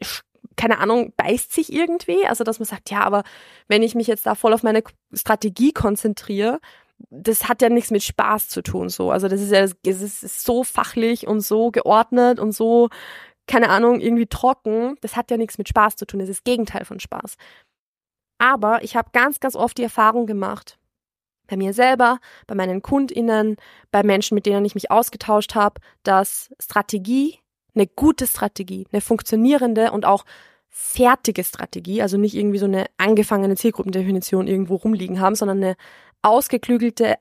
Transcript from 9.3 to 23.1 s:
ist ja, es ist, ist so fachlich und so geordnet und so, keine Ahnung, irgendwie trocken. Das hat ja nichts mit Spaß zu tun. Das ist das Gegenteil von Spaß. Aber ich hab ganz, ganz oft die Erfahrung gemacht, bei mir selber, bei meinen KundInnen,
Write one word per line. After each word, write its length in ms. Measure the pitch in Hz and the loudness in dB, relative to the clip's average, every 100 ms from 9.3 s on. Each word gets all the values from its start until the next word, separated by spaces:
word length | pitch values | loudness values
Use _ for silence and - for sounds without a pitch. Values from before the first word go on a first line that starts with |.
| 196 | -2
ist 100 | 202 | 2
ja, 80 | 202 | 2
es 400 | 196 185 - 190 | 2 0 -4 -4
ist, 220 | 202 - | -6 -12
ist 220 | - - - | -12 -8 -2
so 180 | 240 | -2
fachlich 640 | 254 - - - 226 233 - | -2 -2 -4 -2 -2 -2 -4
und 140 | 214 | -4
so 300 | 202 214 233 | -2 0 0
geordnet 680 | 220 - 214 233 247 247 247 | 0 2 2 2 2 2 2
und 140 | 214 | -2
so, 360 | 208 226 233 233 - - - - _ - | -2 2 4 2 -2 -20 -20 -20 _ -2
keine 220 | 240 233 | 2 4
Ahnung, 300 | 190 233 240 | 4 4 2
irgendwie 280 | 226 233 226 | 2 0 -2
trocken. 680 | - 254 262 220 220 240 285 | -2 -2 0 -2 -2 -4 -6
Das 160 | 214 - | -10 -6
hat 120 | 240 | -4
ja 80 | 233 | -2
nichts 200 | 226 - | -4 -6
mit 100 | 196 | -2
Spaß 300 | 226 214 - | 2 2 0
zu 80 | - | -10
tun. 140 | 202 | -8
Das 80 | 190 | -8
ist 100 | 190 | -6
das 40 | - | -2
Gegenteil 400 | 247 214 - - | -2 -2 -8 -12
von 140 | - | -14
Spaß. 340 | - - - - - _ _ _ _ _ _ _ _ - | -12 -12 -14 -18 -20 _ _ _ _ _ _ _ _ 0
Aber 460 | 247 269 208 226 | 2 2 2 0
ich 120 | - 233 | 0 -4
hab 180 | 220 | 0
ganz, 260 | 240 262 277 | 2 2 0
ganz 140 | 269 - | -6 -2
oft 220 | 233 - | -4 -4
die 60 | |
Erfahrung 420 | 233 - 214 233 226 | -4 2 2 2 -2
gemacht, 520 | 208 196 208 - - _ _ _ _ _ _ - | -4 -6 -8 -14 -20 _ _ _ _ _ _ -10
bei 100 | 196 | -4
mir 160 | 190 | -2
selber, 460 | 202 247 254 240 247 - - - | 2 4 6 4 2 -6 -20 -8
bei 80 | 202 | -4
meinen 260 | 185 185 | -2 -2
KundInnen, 760 | - 277 269 | 0 0 0